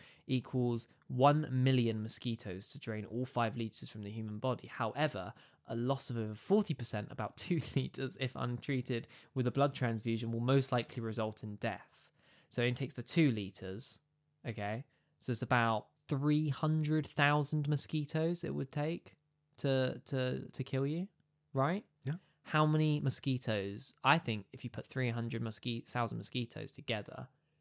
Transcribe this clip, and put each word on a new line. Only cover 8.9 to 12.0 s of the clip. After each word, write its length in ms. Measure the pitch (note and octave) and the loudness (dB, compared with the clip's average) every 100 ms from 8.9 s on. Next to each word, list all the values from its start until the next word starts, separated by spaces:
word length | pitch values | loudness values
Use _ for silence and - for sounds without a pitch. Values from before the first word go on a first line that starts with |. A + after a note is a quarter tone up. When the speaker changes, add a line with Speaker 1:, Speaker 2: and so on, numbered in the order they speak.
| A#2 - - - | -4 -6 -18 -8
Speaker 1:
with 140 | C3 B2 | 0 0
a 40 | |
blood 220 | C#3 C#3 | 4 2
transfusion, 580 | C#3 B2 A2+ A2+ A2+ A#2 | 2 -2 0 -2 -2 -2
will 100 | A#2 | -2
most 300 | A#2+ C#3 C3 | 4 4 4
likely 300 | B2 A#2 - | 0 -2 -6
result 400 | A2+ A2 A2 - | -4 -2 -2 -4
in 120 | A2 G#2 | -8 -4
death. 560 | A#2 F#2 - - | -4 -4 -10 -20